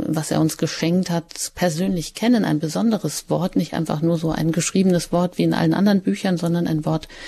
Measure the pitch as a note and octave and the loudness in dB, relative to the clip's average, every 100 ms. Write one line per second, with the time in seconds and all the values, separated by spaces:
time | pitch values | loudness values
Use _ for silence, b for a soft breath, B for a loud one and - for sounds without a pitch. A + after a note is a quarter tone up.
0 | - D#3 D3+ D#3 D#3 - D#3+ - D#3+ F3+ | 0 -4 -2 0 0 0 -4 -2 0 2
1 | F3+ E3+ - - - - F3+ D#3 F#3+ F3 | 0 -2 -4 -8 -10 -2 -2 0 -2 -2
2 | - - A3+ A#3 F3+ D3+ D#3 F3+ A3+ G#3+ | -6 -2 2 4 2 0 -2 0 0 0
3 | D3 - - D3+ F#3 F#3+ D#3+ - D#3+ D3+ | -2 -6 -4 -2 0 0 -2 -2 -2 0
4 | E3 E3 D#3+ - D#3 E3 - F#3+ F#3+ F3 | 0 0 0 0 0 0 0 2 4 2
5 | - E3+ F3 - E3 - E3 D#3+ G#3 G3 | 0 0 0 0 0 2 2 4 4 4
6 | G3 G3 G3 E3+ E3+ E3+ F3 D#3 D#3+ D#3 | 2 -2 -2 0 0 0 0 -2 0 -2
7 | - B | -4 B